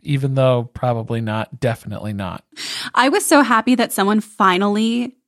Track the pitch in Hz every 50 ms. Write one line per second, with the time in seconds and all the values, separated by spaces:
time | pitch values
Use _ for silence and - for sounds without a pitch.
0 | - 147 143 135 135 135 135 135 131 131 127 123 117 120 - - 131 123 117 113
1 | 110 110 117 117 113 110 107 110 107 - - - - 117 110 - - - 104 -
2 | - 107 104 101 98 87 - - - _ _ - - - - - - - - 220
3 | 247 285 320 403 - - 330 285 269 220 240 220 226 247 254 240 226 233 - 214
4 | 196 202 214 214 - - - - 202 190 180 180 202 208 208 214 220 226 233 240
5 | 240 254 - _ _